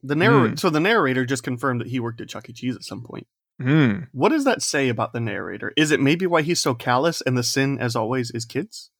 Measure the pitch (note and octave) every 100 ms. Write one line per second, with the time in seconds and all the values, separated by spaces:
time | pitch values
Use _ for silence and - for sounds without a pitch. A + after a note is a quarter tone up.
0 | C3 D3 G3+ C#3 A2+ D#3 F#3 D3+ F3+ A#3
1 | C#3 B2+ B2 C3+ - A#2+ C#3 A#2+ A#2 B2+
2 | A#2 A2+ A2 - - A#2+ B2 A#2 - G#2
3 | A#2 - - _ _ - B2+ D#3 C3 G#2
4 | - B2+ F#3 D#4 C4+ - - D3 C3+ A2+
5 | A2 A#2+ A2+ G2 F#2 F#2+ G#2 - D3+ D3+
6 | C#3 E3+ F#3 E3+ D3 E3 D3+ A#2+ - B2
7 | D#3+ D#3 C3 B2+ A#2+ C#3+ C3+ C#3 A#2+ A#2+
8 | A2 C3 A#2+ A#2+ A#2 C3 G3 - - _